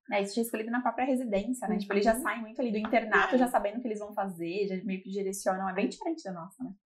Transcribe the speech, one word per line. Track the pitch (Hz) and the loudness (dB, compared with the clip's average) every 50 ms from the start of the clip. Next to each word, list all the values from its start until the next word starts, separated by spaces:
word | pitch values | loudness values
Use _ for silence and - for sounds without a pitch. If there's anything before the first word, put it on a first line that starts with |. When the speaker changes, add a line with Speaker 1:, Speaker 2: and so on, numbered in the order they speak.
| _ - | _ -2
Speaker 1:
É, | 208 202 202 | 0 0 0
isso | 196 - | 0 0
tinha | 233 226 | -2 -2
escolhido | - - 214 214 233 | 0 -2 -4 -2 -2
na | 233 247 | -2 0
própria | 254 269 262 262 254 | 0 0 0 0 0
residência, | 277 262 247 262 226 196 196 208 240 254 - 208 214 | 2 2 0 0 0 0 0 0 0 -4 -4 0 0
né? | 214 208 | 0 0
Tipo, | - - 202 | 0 2 2
eles | 202 202 | 4 6
já | 226 226 | 4 4
Speaker 2:
Uhum. | 254 240 | 4 2
Speaker 1:
saem | 214 220 240 | -2 -2 -4
muito | 220 - - - | -6 -8 -4 -2
ali | 262 233 | 0 0
do | 208 214 | 0 0
internato, | 214 220 262 226 220 220 202 175 185 - 269 | 0 2 2 2 2 4 4 4 4 6 6
Speaker 2:
É. | 247 | 4
Speaker 1:
já | 254 240 | 4 4
sabendo | - 214 202 202 214 254 | 4 2 2 0 -4 -2
o | |
que | 254 233 | -4 -4
eles | 214 208 | -4 -4
vão | 208 208 208 | -6 -6 -2
fazer, | 214 196 196 175 165 170 165 180 208 202 190 | -2 -2 -2 -2 -4 -4 -2 0 0 0 0
já | 190 185 185 | -2 -2 -2
meio | 190 185 185 - | -2 -4 -4 -4
que | 190 | -6
direcionam. | 196 202 196 190 196 - - 202 185 190 190 190 | -4 -4 -2 -4 -4 -2 0 0 0 0 0 -2
É | 185 | 0
bem | 196 208 - | 0 0 0
diferente | - - 427 339 330 320 - | -2 -2 -4 -4 -4 -4 -6
da | 196 180 | -8 -8
nossa, | 170 165 190 - - 254 | -8 -10 -12 -12 -10 -10
né? | 254 196 - _ | -10 -10 -12 _